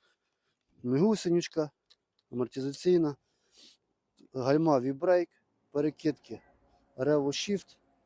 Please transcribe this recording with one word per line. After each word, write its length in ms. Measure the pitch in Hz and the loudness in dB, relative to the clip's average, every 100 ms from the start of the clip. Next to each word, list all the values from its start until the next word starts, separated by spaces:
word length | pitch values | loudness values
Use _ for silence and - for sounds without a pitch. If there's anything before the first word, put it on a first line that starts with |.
| _ _ _ _ _ _ _ _ | _ _ _ _ _ _ _ _
Мигусенючка, 880 | 123 131 208 214 180 170 - 160 151 - _ _ _ _ _ | -4 2 2 0 0 -2 -2 -4 -6 -8 _ _ _ _ _
амортизаційна, 840 | 123 120 135 135 139 180 180 151 139 _ _ _ _ - _ _ _ _ _ _ | -6 -6 -6 -8 -4 2 2 2 -4 _ _ _ _ -20 _ _ _ _ _ _
гальма 460 | 131 127 151 160 139 | -6 0 2 4 2
V-Brake, 600 | 127 139 180 180 170 _ _ _ _ | 2 -2 2 2 2 _ _ _ _
перекидки 680 | 143 151 - 156 123 - 107 - _ _ _ _ - | -4 -2 -2 -4 -6 -10 -18 -18 _ _ _ _ -4
Revo 300 | 135 147 143 | 0 0 0
Shift. 500 | 139 - 196 - _ _ _ | -4 -4 -6 -6 _ _ _